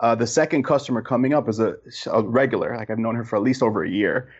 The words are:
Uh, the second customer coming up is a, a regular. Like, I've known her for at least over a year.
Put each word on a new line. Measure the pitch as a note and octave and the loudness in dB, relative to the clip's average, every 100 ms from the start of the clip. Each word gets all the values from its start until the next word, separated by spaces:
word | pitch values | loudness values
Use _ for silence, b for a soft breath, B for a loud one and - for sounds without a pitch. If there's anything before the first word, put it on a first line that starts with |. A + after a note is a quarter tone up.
Uh, | A#2 A2+ | 0 2
the | A#2 | 2
second | - D#3 D3+ | 2 2 2
customer | B2+ C#3+ - A#2+ | 2 0 0 -4
coming | - B2 C3 | -2 0 2
up | D3 A#2 | 0 0
is | G#2+ | 0
a, | A2 - - - - | 0 -2 -12 -12 -2
a | A2 | 0
regular. | A2 A#2+ C3+ G2 - A#2 | 2 2 2 0 -4 -6
Like, | G#2+ | -6
I've | A2 | -4
known | A2+ A#2+ | -2 -4
her | |
for | A#2 G#2+ | -2 0
at | |
least | A2+ C3 | 0 2
over | A#2 G#2 | 0 0
a | E2+ | -2
year. | F#2+ F#2+ F#2 b | 0 0 0 b